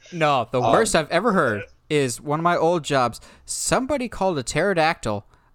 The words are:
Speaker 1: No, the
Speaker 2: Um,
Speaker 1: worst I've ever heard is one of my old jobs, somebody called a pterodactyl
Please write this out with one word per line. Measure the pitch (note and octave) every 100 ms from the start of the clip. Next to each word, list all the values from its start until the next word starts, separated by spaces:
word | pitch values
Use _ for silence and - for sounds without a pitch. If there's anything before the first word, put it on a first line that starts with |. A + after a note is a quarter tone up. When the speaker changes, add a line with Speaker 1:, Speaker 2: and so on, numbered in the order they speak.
| -
Speaker 1:
No, | F3 D3+ C3+ A2+
the | B2+
Speaker 2:
Um, | A2+
Speaker 1:
worst | D#3+ A3 F3
I've | D#3
ever | E3 A#3
heard | F#3+ C3+ G#2 - - -
is | D3+ C3 A#2
one | C#3+ D3+
of |
my | E3+ E3+
old | D#3+ F3
jobs, | C#3+ C#3 B2 - - - -
somebody | - - F#3 C4 D4 A#3+
called | - F#3+ D#3
a |
pterodactyl | A#2+ D3+ G3 F3 D#3 E3+ A2+ G#2 - _ _